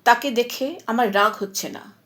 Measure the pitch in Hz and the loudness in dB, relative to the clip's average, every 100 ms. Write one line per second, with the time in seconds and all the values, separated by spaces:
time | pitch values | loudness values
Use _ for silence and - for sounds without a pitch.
0 | - 233 285 233 240 - 262 349 - 226 | 4 4 2 -2 -2 -4 -6 -6 -4 0
1 | 233 196 208 - 202 196 175 - - - | 2 4 2 0 -8 -8 -8 -10 -18 -20